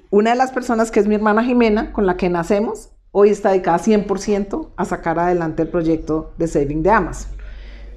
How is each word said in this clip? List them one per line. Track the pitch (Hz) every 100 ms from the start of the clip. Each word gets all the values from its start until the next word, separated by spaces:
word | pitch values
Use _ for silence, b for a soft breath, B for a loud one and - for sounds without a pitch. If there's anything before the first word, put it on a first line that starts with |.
| _
una | 202 220
de | 240
las | 190
personas | 247 247 220 226
que | 220
es | 202
mi | 208
hermana | 214 214
Jimena, | 247 247 226 214 220
con | - 190
la | 180
que | 180
nacemos, | 175 170 202 359 440 - _ _
hoy | 190 208
está | 202 214
dedicada | 190 185 170
cien | 220 214 202
por | 190
ciento | 214 202 202 311 320 -
a |
sacar | - 170 170 165
adelante | 175 180 160 151
el | 160
proyecto | 175 160 160 - 156 156 -
de | 165
Saving | 160 143 156
the | 180
Amazon. | 220 151 - - - B B B B B